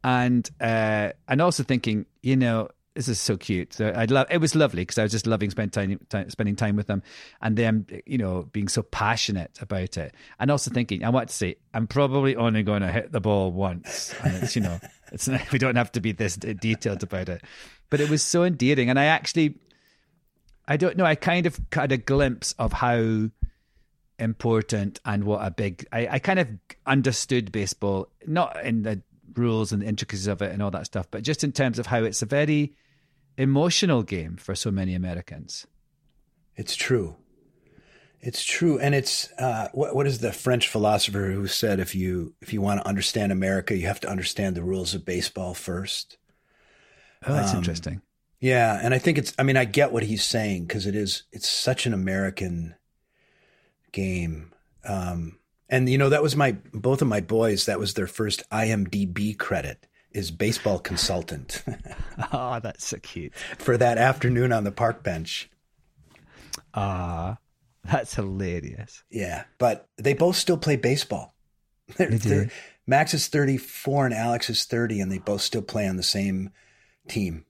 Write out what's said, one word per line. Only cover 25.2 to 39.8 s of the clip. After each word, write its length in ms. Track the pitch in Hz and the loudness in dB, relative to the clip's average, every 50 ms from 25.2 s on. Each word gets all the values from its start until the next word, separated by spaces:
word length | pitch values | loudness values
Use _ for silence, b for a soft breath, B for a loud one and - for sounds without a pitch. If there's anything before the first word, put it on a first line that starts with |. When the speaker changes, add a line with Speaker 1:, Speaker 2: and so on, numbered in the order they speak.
| 101 | 2
Speaker 1:
what 220 | 104 104 101 104 | 0 0 0 -2
a 40 | 98 | -4
big, 360 | 87 - 107 101 87 - - - - | -4 -2 -4 -4 -4 -6 -14 -6 -4
I, 160 | 117 120 120 - | -2 -2 0 -2
I 60 | 135 | -2
kind 200 | - - 190 185 | 0 2 2 2
of 100 | 170 120 107 92 _ _ - _ _ | 2 0 -4 -14 _ _ -20 _ _
understood 680 | - 135 139 123 131 117 - - - 131 123 113 98 - | 2 2 4 4 2 0 0 -2 0 0 0 0 -2 -4
baseball, 560 | 110 101 95 - _ - 101 98 95 95 _ _ _ - | -4 -2 -2 -4 _ -2 -2 0 -2 -4 _ _ _ -8
not 360 | - 151 170 170 - - 80 - | -2 0 0 0 0 -2 -6 -4
in 180 | 135 113 113 104 | -2 0 0 0
the 200 | 110 107 95 - _ _ _ _ - - | -2 -4 -6 -8 _ _ _ _ -10 -2
rules 380 | 120 120 120 113 110 110 98 110 | 0 2 2 2 2 0 0 -2
and 100 | 101 101 | -2 -2
the 40 | |
intricacies 400 | 110 107 - - - - 98 92 | -2 -2 -4 -4 -6 -6 -4 -2
of 160 | 104 101 87 101 | -2 -2 -2 -2
it 100 | 95 87 | -4 -2
and 100 | 98 104 | -2 -2
all 80 | 101 92 | -2 -2
that 140 | 90 98 | -4 -8
stuff, 200 | - - 101 90 _ | -6 -6 -6 -6 _
but 120 | - 101 110 | -8 -8 -4
just 220 | 147 156 - - | -4 -2 -2 -2
in 80 | 143 131 | -2 0
terms 260 | - 135 127 117 113 | 0 0 0 0 -2
of 80 | 117 | -2
how 160 | - 127 120 113 | 0 0 0 0
it's 200 | 110 98 - - | 0 0 -2 -4
a 40 | |
very 480 | 107 139 143 151 151 156 147 147 143 b b b b b b b b b b b b _ | 0 2 2 2 4 2 2 2 0 b b b b b b b b b b b b _
emotional 680 | - 131 135 135 139 156 180 170 - - 185 151 120 107 | 0 2 4 4 4 4 4 2 2 4 4 4 4 2
game 340 | - 101 90 80 80 87 | 0 -2 -4 -4 -6 -8
for 180 | 90 - - 95 | -10 -8 -8 -6
so 160 | - - 113 | -4 -2 -2
many 240 | 98 98 95 92 92 | 0 0 0 0 0
Americans. 720 | 90 92 90 87 87 87 - - 73 71 - - - - _ _ _ _ _ _ _ _ _ _ _ _ _ _ _ _ _ _ | -2 -2 -4 -4 -6 -8 -12 -14 -16 -14 -14 -14 -14 -14 _ _ _ _ _ _ _ _ _ _ _ _ _ _ _ _ _ _
Speaker 2:
It's 180 | - 117 - - | -12 -8 -8 -6
true. 420 | - - - 131 120 95 80 76 _ _ _ _ _ _ _ _ b b b b b b b b b b b b b | -4 0 0 0 0 0 -4 -10 _ _ _ _ _ _ _ _ b b b b b b b b b b b b b
It's 240 | - 120 - - - | -10 -8 -6 -6 -4
true. 340 | - - - 170 170 151 127 | -4 -2 2 2 2 2 4
And 160 | 131 143 143 | 2 2 2
it's, 360 | 139 127 - - - - - - - | 2 2 0 -2 -4 -4 -6 -6 -4
uh, 300 | 127 131 113 110 107 - - | -2 -2 -2 -2 -4 -6 -2
what, 220 | 127 | -4